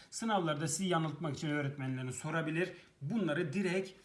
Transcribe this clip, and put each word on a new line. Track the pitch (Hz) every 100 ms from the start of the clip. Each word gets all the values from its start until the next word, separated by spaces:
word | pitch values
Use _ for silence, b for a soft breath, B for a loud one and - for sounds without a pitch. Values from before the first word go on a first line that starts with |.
| B
Sınavlarda | - 226 202 160 143 160
sizi | - 185
yanıltmak | 165 160 - 160 135
için | 156
öğretmenleriniz | 147 139 139 131 127 127
sorabilir. | 123 151 160 156 160 185 B B _
Bunları | 139 226 165 180 151
direkt | 185 180 190 190 B